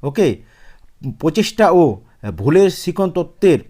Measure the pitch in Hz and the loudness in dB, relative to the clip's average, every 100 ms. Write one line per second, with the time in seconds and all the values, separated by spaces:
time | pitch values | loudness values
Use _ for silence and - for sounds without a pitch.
0 | 135 139 180 95 - _ - - - _ | -6 -2 -2 -2 -10 _ -20 -20 -20 _
1 | 135 113 160 160 208 - 214 175 160 101 | -12 -4 -4 -2 -4 2 2 4 2 0
2 | _ _ 104 85 101 170 196 - - 170 | _ _ -12 -4 0 4 2 0 -8 -4
3 | 190 175 165 _ 196 143 - | -4 -4 -8 _ 2 2 -2